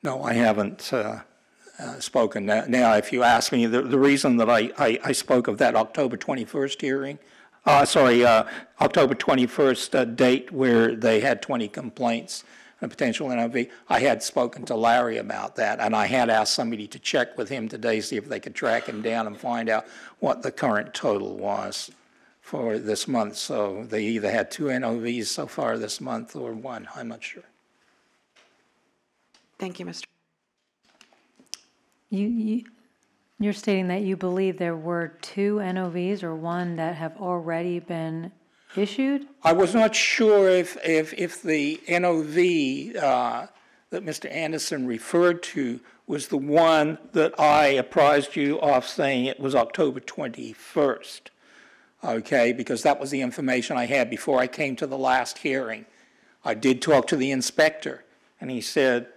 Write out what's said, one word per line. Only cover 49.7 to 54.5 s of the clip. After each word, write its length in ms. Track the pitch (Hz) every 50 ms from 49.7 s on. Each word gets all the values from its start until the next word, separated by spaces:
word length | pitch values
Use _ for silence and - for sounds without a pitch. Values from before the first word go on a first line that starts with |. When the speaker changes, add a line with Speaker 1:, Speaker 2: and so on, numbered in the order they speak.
| - - 175 143 127 131
Speaker 1:
twenty-first, 1300 | - - - - 147 127 117 - 120 113 107 - - - - 160 147 139 117 104 - - - - _ - _ _ _ _ _ - - _ _ _ _ _ _ _ -
okay, 480 | - 117 113 113 - 147 135 120 120
because 320 | 123 120 117 - 139 117 -
that 160 | 151 143 139
was 120 | 143 135
the 100 | 143 135
information 560 | 135 123 123 - 147 131 127 127 117 - 156 127
I 80 | 120
had 240 | 113 135 139 123 113
before 300 | 120 107 - - 139 127
I 80 | 127
came 280 | 123